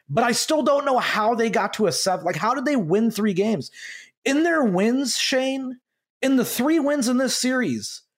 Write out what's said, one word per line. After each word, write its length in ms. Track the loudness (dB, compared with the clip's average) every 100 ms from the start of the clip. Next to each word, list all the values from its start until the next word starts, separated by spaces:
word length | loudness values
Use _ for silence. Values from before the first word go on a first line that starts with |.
| -6
but 160 | 0
I 80 | 0
still 300 | 0 0 0
don't 240 | 2 2 2
know 120 | 0
how 360 | 0 0 0
they 160 | 0 0
got 240 | 0 -2
to 140 | 0 0
a 40 |
seven. 320 | 0 -2 -2
Like, 120 | -2 -2
how 180 | -2
did 100 | 0
they 120 | 0 0
win 340 | 2 2 2
three 240 | 2 0
games? 360 | 2 0 -2 -6 -14 -16 -18 -20 _
In 200 | -2 2
their 200 | 2 2
wins, 520 | 2 2 2 0 -2 -2
Shane, 600 | -2 -2 -2 -4 -8 -12 _ _ _ -4
in 140 | 2 2
the 80 |
three 340 | 2 0 2 2
wins 260 | 2 0 0
in 100 | 0
this 180 | 0 0
series, 640 | 0 0 0 -4 -8 -14 _